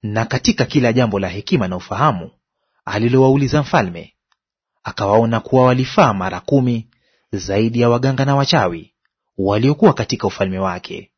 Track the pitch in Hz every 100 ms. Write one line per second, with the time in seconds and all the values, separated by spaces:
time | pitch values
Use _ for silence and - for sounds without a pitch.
0 | 107 107 113 - - - 123 147 123 120
1 | 120 98 92 95 - 165 92 90 - 101
2 | 147 175 - _ _ _ _ _ - 107
3 | 117 131 131 139 135 151 143 160 95 85
4 | 80 _ _ _ _ _ _ _ - -
5 | 101 110 117 113 - 131 127 127 131 -
6 | 147 98 92 92 - 143 127 117 113 _
7 | _ _ _ 101 87 98 113 120 120 120
8 | 135 131 139 139 139 160 95 85 - _
9 | _ _ _ - 95 104 127 147 214 -
10 | 110 - 101 - 95 95 95 90 - 95
11 | -